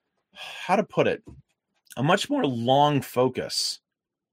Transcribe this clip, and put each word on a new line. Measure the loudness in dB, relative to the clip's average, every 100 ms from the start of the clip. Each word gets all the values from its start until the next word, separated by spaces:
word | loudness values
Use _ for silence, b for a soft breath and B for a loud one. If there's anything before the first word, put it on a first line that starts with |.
| _ _ _
how | -20 -18 -10 -2 0
to |
put | 0 0 0
it, | 0 -6 -20 _ _ _ _ _ -2
a |
much | 2 2 0
more | -2
long | -2 0 2 4 4 2
focus | 0 0 0 0 -6 -4 -6 -8 _ _ _ _ _